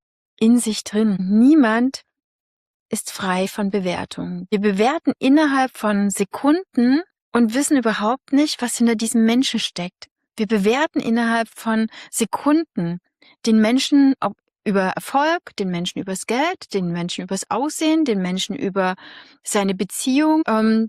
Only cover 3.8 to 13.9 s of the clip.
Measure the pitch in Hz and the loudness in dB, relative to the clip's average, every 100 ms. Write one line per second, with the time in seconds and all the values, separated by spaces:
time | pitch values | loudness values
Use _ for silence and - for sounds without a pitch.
3.8 | 185 175 185 - 175 175 185 202 208 190 | -2 -4 -8 -10 -10 -10 -4 -2 0 2
4.8 | 233 320 294 - 262 294 302 269 262 - | 0 0 -2 0 2 4 4 2 -2 -2
5.8 | 214 202 202 - 196 - 277 339 - - | -2 0 0 -2 -4 -2 0 0 0 0
6.8 | 240 285 370 _ _ 240 226 247 285 277 | 2 2 -2 _ _ 0 2 0 0 0
7.8 | 226 202 208 262 _ 269 302 - 233 - | 0 -2 -2 -4 _ 0 0 -2 -6 0
8.8 | 233 220 226 233 226 240 269 226 - - | 0 0 0 0 2 2 0 -2 -4 -6
9.8 | 175 - - _ _ - 208 214 202 262 | -10 -12 -20 _ _ -6 -2 0 2 0
10.8 | 320 302 - 233 226 233 226 - 226 220 | 0 -2 -2 0 0 -2 -4 -8 -4 -2
11.8 | 220 - - - 226 - 285 311 330 - | -2 -6 -12 -6 -4 -2 0 0 0 -6
12.8 | 170 175 - _ _ _ 226 220 214 262 | -6 -6 -12 _ _ _ 0 2 4 2
13.8 | - | 2